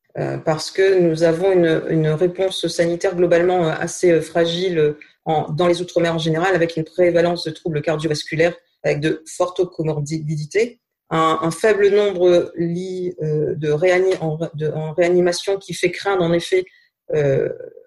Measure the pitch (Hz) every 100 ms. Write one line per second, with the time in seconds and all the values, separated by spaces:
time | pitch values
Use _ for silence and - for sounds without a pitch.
0 | _ - 135 135 151 156 - - 190 190
1 | 175 160 165 165 190 185 165 160 - 160
2 | 156 156 180 175 190 185 170 - 170 170
3 | 196 175 175 170 175 180 160 160 170 -
4 | 180 160 156 170 170 170 185 170 151 151
5 | - _ - 160 - 151 175 175 180 175
6 | 170 165 160 160 185 185 165 160 160 -
7 | 175 170 170 170 165 156 180 151 147 151
8 | 156 151 - 156 170 175 _ _ 147 147
9 | 156 156 - - 175 - 175 - 156 147
10 | 147 160 151 156 151 196 240 - _ _
11 | - 160 160 160 165 160 220 202 202 202
12 | 208 180 180 175 - - 170 170 185 185
13 | 180 175 156 151 151 135 151 147 185 180
14 | 190 185 160 156 160 147 156 156 156 151
15 | 175 180 175 175 - 196 - 170 180 -
16 | 202 190 170 175 170 185 185 _ _ _
17 | - 160 143 135 - - - -